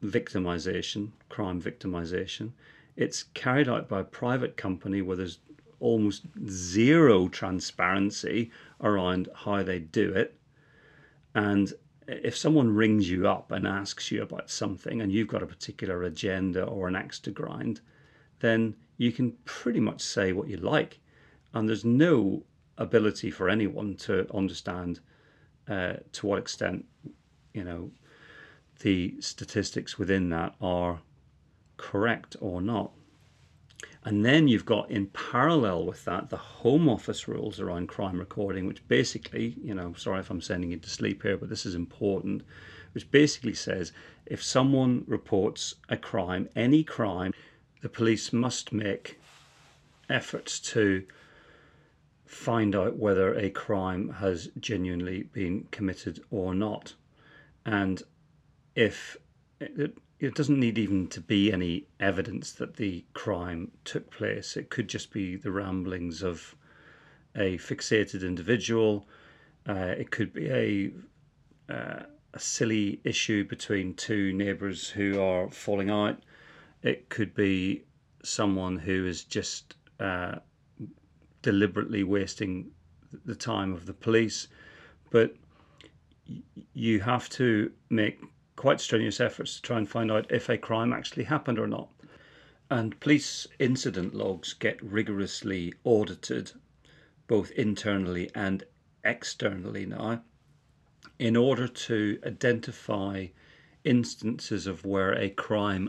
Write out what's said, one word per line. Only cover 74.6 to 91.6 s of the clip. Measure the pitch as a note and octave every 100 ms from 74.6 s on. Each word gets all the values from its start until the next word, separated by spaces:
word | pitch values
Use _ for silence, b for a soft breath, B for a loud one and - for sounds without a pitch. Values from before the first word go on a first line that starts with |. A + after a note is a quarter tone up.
| G2 F2+ -
who | G#2 G2+ G2
are | F#2+ F2+ F#2+
falling | - - G2+ G2
out. | G#2 G#2 - - B B B B B
It | B2 - -
could | - G2
be | - G2+ F#2+ F#2 - - _ _ _
someone | - - G#2 F#2+ F#2 F#2
who | F2 F#2 F2+
is | D#2+
just, | - G#2 - - - - _ -
uh, | G2 F2+ F2+ - - _ _ - G#2+ - _ _ _ _
deliberately | A2+ G2 G2+ G2 - A2
wasting | F#2+ G2+ F#2+ - G2+ F#2 - - _ _ - -
the | - A2+
time | B2 G#2+ G2
of | F2 E2+
the |
police. | - A#2 A2+ A2+ - - B B B B B -
But | A#2 A2+ - - B B B B B _ _ -
y-, | - - - -
you | - A2+ A2
have | G#2+ B2 -
to | - B2+ G#2+ A2+ - -
make | A2+ G#2 - - _ _ -
quite | C3+ D#3
strenuous | - A2+ A2 -
efforts | A#2 - -
to | -
try | - A#2
and | G#2
find | A#2 A2
out | G#2+ G#2+
if | B2 -
a | A2+
crime | - A2 A#2+
actually | A#2 - -
happened | B2 D3+ - A2+